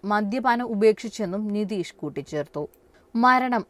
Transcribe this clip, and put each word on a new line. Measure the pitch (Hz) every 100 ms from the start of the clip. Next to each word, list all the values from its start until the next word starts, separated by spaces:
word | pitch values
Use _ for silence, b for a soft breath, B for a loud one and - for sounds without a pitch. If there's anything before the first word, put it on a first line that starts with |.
മദ്യപാനം | 196 208 208 247 247 240 247
ഉപേക്ഷിച്ചെന്നും | 214 220 214 226 - 196 190 214
നിതീഷ് | 208 208 208 170
കൂട്ടിച്ചേർത്തു. | - 151 143 139 151 143 147 147 _ _ b b
മരണം | 226 240 254 254 240 -